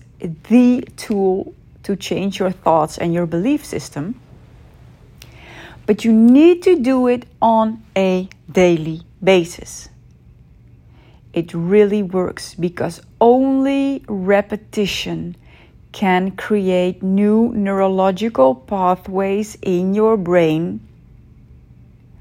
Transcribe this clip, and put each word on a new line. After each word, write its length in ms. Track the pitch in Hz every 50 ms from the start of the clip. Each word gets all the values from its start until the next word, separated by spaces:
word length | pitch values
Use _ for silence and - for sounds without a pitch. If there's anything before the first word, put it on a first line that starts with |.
| - - - - - 175 160 - - -
the 320 | 214 247 247 247 247 254 - - - -
tool 560 | - - 220 196 196 190 185 196 - 311 - - - - - - -
to 120 | - 202
change 440 | 185 - - 185 165 185 196 190 -
your 120 | 196 185
thoughts 460 | 185 - - - 160 160 151 156 - -
and 160 | - 170 170
your 120 | 175 175
belief 380 | 165 170 170 185 254 294 294 -
system. 560 | - - 170 - - - 151 147 190 247 - - - - - - - - - - - - - - - - - - - - - - - - - - - - - - - - - -
But 200 | - 214 - -
you 80 | 226 220
need 500 | 220 226 233 247 277 311 349 359 349 -
to 160 | 392 359 330
do 280 | 226 254 262 254 254 247
it 180 | 247 247 247 - - -
on 420 | 220 226 226 220 220 220 220 220 - _ -
a 340 | 196 190 190 185 185 185 190 - _ _ -
daily 500 | 147 190 185 180 175 160 156 160 160 160 - - - - 185
basis. 640 | 180 190 185 170 165 - - - - - - - - - - - - - _ _ - - - - _ - - - - - - - - - - - - - - _ - -
It 200 | 170 165 170 -
really 480 | 170 170 175 202 214 208 202 202 208
works 540 | 202 175 180 190 180 - - - - - -
because 460 | - 165 180 - - - 170 170 - - - - -
only 840 | 226 233 247 262 262 269 269 269 269 277 277 277 277 277 277 262 - -
repetition 1300 | 214 196 185 190 202 196 208 208 220 202 - - - 220 202 185 - - - 185 170 165 165 175 175 - - - - - - - - - - -
can 400 | - - 214 185 180 180 185 196
create 720 | 190 - - - 214 208 190 190 185 180 180 180 180 180 -
new 480 | 190 190 196 208 208 214 220 226 240 233
neurological 1040 | 208 202 196 196 190 190 190 190 190 190 190 190 185 208 233 226 - 262 262 262
pathways 1000 | 254 - - 208 190 185 180 185 185 - - 185 190 196 196 196 208 214 214 - -
in 320 | - 196 185 175 180 190 196
your 240 | 208 214 220 226 214
brain, 600 | 180 170 180 180 170 160 156 160 165 180 202 220 - - - - - - - - - - - - - - - - - - - - - - - - _ - - -